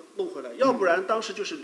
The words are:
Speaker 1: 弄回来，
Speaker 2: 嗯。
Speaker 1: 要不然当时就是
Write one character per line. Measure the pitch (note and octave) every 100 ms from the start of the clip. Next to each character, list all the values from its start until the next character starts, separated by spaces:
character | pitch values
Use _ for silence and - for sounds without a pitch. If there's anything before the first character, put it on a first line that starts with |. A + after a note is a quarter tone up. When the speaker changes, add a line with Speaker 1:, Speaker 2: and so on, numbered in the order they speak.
| - -
Speaker 1:
弄 | F#3
回 | D3
来， | B2+
Speaker 2:
嗯。 | A#2+
Speaker 1:
要 | C4
不 | A#3+ F#3
然 | F3 F#3
当 | A3+
时 | A3
就 | G3
是 | E3+ D#3+